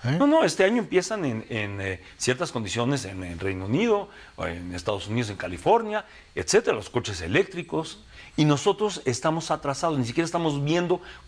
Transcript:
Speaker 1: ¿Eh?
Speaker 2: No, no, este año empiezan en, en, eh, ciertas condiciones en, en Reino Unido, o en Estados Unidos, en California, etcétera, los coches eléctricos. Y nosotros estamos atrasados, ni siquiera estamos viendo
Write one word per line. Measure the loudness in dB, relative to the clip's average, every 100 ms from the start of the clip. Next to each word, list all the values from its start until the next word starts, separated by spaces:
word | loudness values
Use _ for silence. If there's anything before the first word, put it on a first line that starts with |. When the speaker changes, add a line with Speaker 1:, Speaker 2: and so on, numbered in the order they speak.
Speaker 1:
¿Eh? | 0 4
Speaker 2:
No, | 6
no, | 6
este | 4 4
año | 4 4
empiezan | 2 2 0 -2
en, | -2 -4 -4
en, | -4 -4 -4
eh, | -6 -6 -10 -4
ciertas | 0 0 -2
condiciones | -4 -4 0 0 0
en, | -4 -10
en | -10 -6
Reino | -4 -4 0
Unido, | 2 4 2 0 -12 -16 -8
o | -6
en | -6 -8
Estados | -6 -4 -4 -2
Unidos, | -2 -2
en | -6
California, | -8 -2 4 4 2 -6 -6 -16 -12 -6
etcétera, | 2 2 4 -2
los | -2
coches | -4 -4 -6
eléctricos. | 0 0 0 -4 -6 -4 -6 -10 -20 -20 -6 2
Y |
nosotros | 4 4 2 2 0 -2 -2
estamos | 0 0 0 -2
atrasados, | -4 -4 -2 0 0
ni | 0
siquiera | -2
estamos | -2 0 0 0
viendo | 0 2 2 0 -4 -18